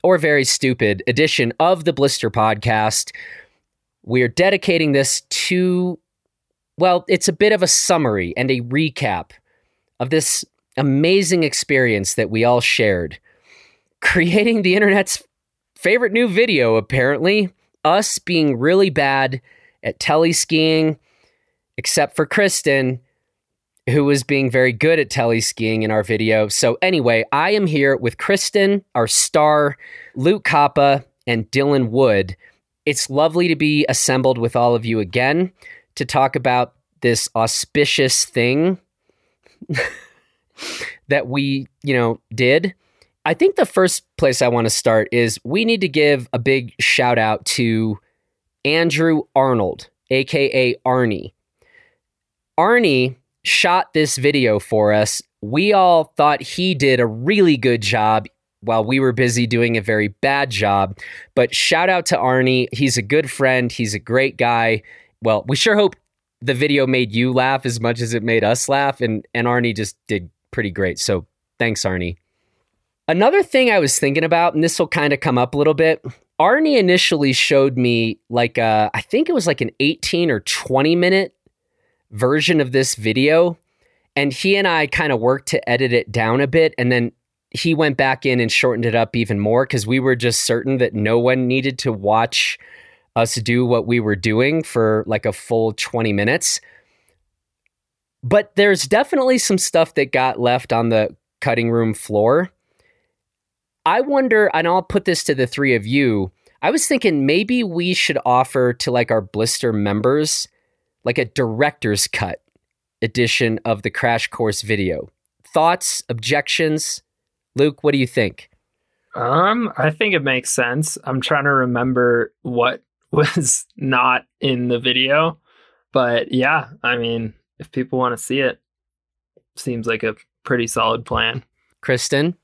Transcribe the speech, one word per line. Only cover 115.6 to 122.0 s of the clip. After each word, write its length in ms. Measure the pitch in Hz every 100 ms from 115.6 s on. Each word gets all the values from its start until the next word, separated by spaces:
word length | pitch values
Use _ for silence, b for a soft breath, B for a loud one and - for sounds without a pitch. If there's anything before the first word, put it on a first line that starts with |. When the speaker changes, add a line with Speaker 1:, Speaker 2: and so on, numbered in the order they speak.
| 160 180 - - -
Speaker 1:
objections? 960 | 120 113 147 - - 160 151 - - _ _ _ _ _
Luke, 300 | - 147 -
what 80 | 147
do 60 | 139
you 80 | 123
think? 420 | - 104 - - _ _ _ _ _ _
Speaker 2:
Um, 560 | - 117 147 190 226 226 -
I 140 | 156
think 240 | 151 214
it 80 | 180
makes 280 | 139 127 -
sense. 460 | - 120 131 156 -
I'm 160 | - 131
trying 240 | - 147
to 80 | 143
remember 800 | 139 127 120 127 127